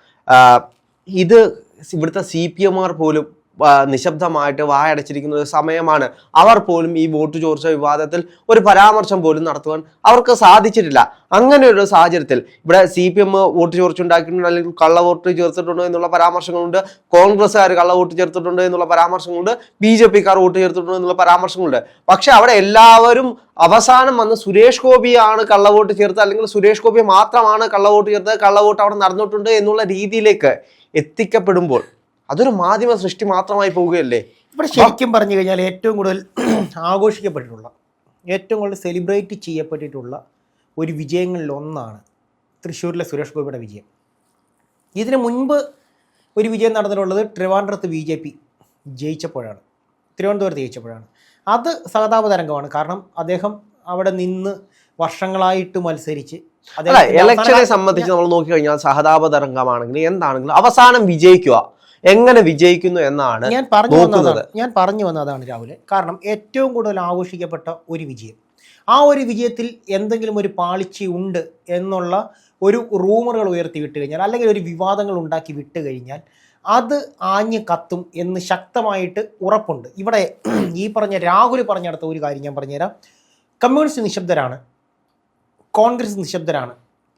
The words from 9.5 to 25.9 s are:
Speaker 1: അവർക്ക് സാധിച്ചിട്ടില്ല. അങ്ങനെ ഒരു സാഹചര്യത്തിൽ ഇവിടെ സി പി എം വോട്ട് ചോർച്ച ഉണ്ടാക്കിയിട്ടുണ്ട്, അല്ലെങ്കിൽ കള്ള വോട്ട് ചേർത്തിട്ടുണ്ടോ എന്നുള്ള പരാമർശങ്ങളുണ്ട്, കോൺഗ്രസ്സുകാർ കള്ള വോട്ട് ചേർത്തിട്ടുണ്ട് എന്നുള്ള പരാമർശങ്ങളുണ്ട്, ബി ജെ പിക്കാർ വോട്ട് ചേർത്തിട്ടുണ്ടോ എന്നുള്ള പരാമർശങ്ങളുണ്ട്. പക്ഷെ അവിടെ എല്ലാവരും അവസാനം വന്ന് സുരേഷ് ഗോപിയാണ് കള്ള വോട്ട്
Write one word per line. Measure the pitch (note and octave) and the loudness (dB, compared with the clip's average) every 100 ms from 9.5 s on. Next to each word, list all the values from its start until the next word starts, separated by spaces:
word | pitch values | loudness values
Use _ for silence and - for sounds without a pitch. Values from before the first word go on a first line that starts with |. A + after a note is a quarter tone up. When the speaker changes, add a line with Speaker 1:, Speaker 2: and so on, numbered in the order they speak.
| D3 D#3 D#3 D#3 _ - | -8 -8 -10 -10 _ 4
Speaker 1:
അവർക്ക് | A#3+ A#3+ A#3+ | 4 4 4
സാധിച്ചിട്ടില്ല. | G3+ G#3 G#3 G#3+ E3+ C3+ - - - F#3+ | 6 6 6 0 2 2 2 -2 -2 2
അങ്ങനെ | B3+ C#4+ C4 | 4 6 6
ഒരു | G3+ G3+ | 4 4
സാഹചര്യത്തിൽ | F3+ E3+ E3+ C#3 B2+ - _ | 4 4 2 -2 -4 -6 _
ഇവിടെ | D#3 F3+ F3+ | 2 4 4
സി | - F3+ | 2 0
പി | F3+ | 2
എം | F#3+ G3 F#3 E3 | 0 2 0 0
വോട്ട് | E3+ F3+ | 0 0
ചോർച്ച | F3+ E3 | -2 -2
ഉണ്ടാക്കിയിട്ടുണ്ട്, | F3 E3+ D#3+ F3+ F3 | 0 0 0 -4 -2
അല്ലെങ്കിൽ | F3 E3+ E3+ | -2 -4 0
കള്ള | D#3+ E3+ F3 | 2 4 2
വോട്ട് | E3+ F3+ E3+ | 0 -2 -2
ചേർത്തിട്ടുണ്ടോ | E3+ F3 E3+ E3+ F3 | -2 -4 -6 -4 -4
എന്നുള്ള | E3+ E3+ | -4 -2
പരാമർശങ്ങളുണ്ട്, | E3+ E3+ F3 F3 F3 F3 F3+ F#3+ _ _ F3 | 2 2 0 -6 -6 -4 -4 -6 _ _ 4
കോൺഗ്രസ്സുകാർ | F#3+ G#3 G#3 G#3 F#3+ F3 | 6 4 2 4 2 4
കള്ള | F3 F3+ | 2 2
വോട്ട് | F3+ E3 | 0 -2
ചേർത്തിട്ടുണ്ട് | F3+ F3 E3+ F3+ F#3 | -4 -4 -4 -2 -2
എന്നുള്ള | F3+ E3+ | -2 0
പരാമർശങ്ങളുണ്ട്, | E3+ E3+ F3+ E3 F3 F#3 A#3+ _ - | 2 2 0 -6 -6 -4 -6 _ -2
ബി | G#3+ A3+ | 2 4
ജെ | A3+ | 6
പിക്കാർ | G3+ F#3 F#3+ | 4 4 4
വോട്ട് | F#3 F#3 | 2 2
ചേർത്തിട്ടുണ്ടോ | F#3 E3+ E3+ F#3 | -2 -2 -6 -4
എന്നുള്ള | F3+ F3+ | -2 0
പരാമർശങ്ങളുണ്ട്. | F3 F3 F3+ F3 E3+ B2+ - _ - | 4 4 2 -4 -4 -4 -6 _ 0
പക്ഷെ | F#3+ C#4 A#3 | 2 6 6
അവിടെ | A#3+ G#3+ | 8 4
എല്ലാവരും | G3 G#3+ A3+ A3+ A#3 A#3+ B3+ A#3+ _ - E3 | 4 8 8 10 6 4 0 -6 _ 0 4
അവസാനം | A3 A3 B3+ C4 B3 | 4 6 4 4 2
വന്ന് | A3 A3 | 0 -2
സുരേഷ് | G3 G3 A#3+ B3 C4 | 0 4 4 4 4
ഗോപിയാണ് | B3+ A#3+ A#3+ A3 A3 G#3+ | 4 6 4 4 2 2
കള്ള | G3+ G3+ | 4 6
വോട്ട് | G#3 G#3 | 4 2